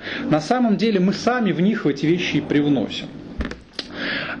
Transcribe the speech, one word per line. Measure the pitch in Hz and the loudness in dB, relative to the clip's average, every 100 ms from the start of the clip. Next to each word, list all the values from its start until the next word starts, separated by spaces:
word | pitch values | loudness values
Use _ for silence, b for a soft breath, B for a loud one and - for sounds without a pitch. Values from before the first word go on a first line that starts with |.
| B B B | B B B
на | 156 | 0
самом | - 247 233 185 | 2 2 4 2
деле | 226 190 | 2 4
мы | 185 | 2
сами | - 226 247 208 | 2 0 2 2
в | 156 | 2
них, | 190 226 | 2 2
в | 151 | 0
эти | 135 156 | 0 2
вещи, | 175 - 147 | 2 0 -2
и | 143 | 2
привносим. | 147 147 135 98 - - - - - - - - - - B B B B B | 2 4 2 0 -6 -12 -14 -14 -10 -8 -10 -14 -14 -12 B B B B B